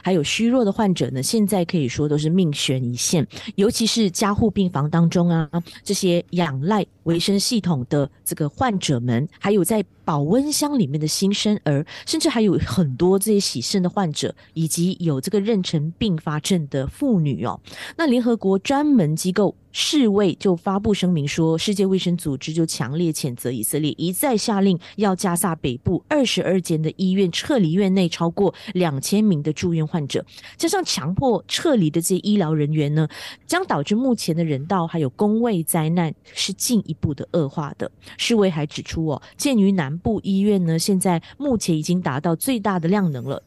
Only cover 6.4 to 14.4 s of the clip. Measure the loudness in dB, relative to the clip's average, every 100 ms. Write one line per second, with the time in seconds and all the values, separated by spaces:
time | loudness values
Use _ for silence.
6.4 | -2 -2 0 0 -2 _ -2 0 0 0
7.4 | 0 0 0 -2 0 -2 -2 -6 -8 -4
8.4 | -4 -2 0 0 0 0 0 0 -2 -4
9.4 | 0 2 2 0 -2 _ -4 -2 2 2
10.4 | 2 0 0 0 0 -2 -2 0 0 0
11.4 | 0 0 0 0 -2 -8 -6 0 2 2
12.4 | 4 2 0 0 0 2 2 4 2 2
13.4 | 0 -4 -2 0 0 0 -2 -2 -6 -6